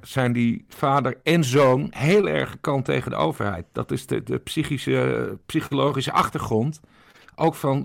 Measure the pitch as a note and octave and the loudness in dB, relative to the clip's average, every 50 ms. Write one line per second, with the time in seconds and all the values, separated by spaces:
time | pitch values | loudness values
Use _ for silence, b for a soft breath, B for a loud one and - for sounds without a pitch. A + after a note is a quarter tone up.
0 | - - - C3+ B2+ B2 A#2+ A#2+ A#2+ A#2 A2+ - - _ - - - C3+ C#3 C#3+ | -12 -6 -2 0 0 2 2 2 2 2 0 -2 -6 _ -8 -2 0 2 2 2
1 | B2+ B2+ B2 - - D3+ E3+ E3+ D3+ B2 B2+ C#3+ C#3 B2+ B2+ C3+ D3+ - - - | 2 0 -4 -2 0 2 4 4 4 4 4 6 6 6 6 4 0 -4 -4 -2
2 | C3 D#3 G3 G#3+ G3 D#3+ D3+ D3 - - - - - D3+ C#3+ C3+ B2+ - C#2 - | 2 4 4 4 4 2 0 0 -2 -4 -6 -8 -4 -2 -2 -2 0 0 -2 -2
3 | - - - - D#3 D#3+ D3+ - G#2 G2+ F#2 F2 - _ - - - - C2+ - | -2 -2 -2 0 0 -2 -2 -2 -4 -4 -4 -6 -8 _ -6 -6 -6 -4 -4 -6
4 | - - - A2+ A2 - B2+ B1 - - - D#3+ D3 D3 D3 B2+ - C#3 C3 B2+ | -4 -4 -4 -4 -2 -4 -6 -6 -6 -6 -4 -4 -4 -2 -4 -4 -2 -2 0 0
5 | B2+ C3 B2 A#2 A#2+ - G2+ - _ - - D#3+ D3+ - C#3+ C3+ C3+ D3 C#3+ C3+ | 0 0 -2 -2 -4 -6 -8 -10 _ -6 -4 -4 -4 -2 -2 0 0 0 0 -2
6 | B2+ - - F3+ F3+ - - D3+ - A2+ A#2 A2 A#2+ D#3 D3+ - _ B B B | -4 -2 0 0 0 0 -2 -6 -4 0 0 0 0 -2 -4 -8 _ B B B
7 | B B B B B B B B D#3 E3 D#3 - - C#3 C3+ C#3+ | B B B B B B B B 0 0 0 0 -2 -2 0 -2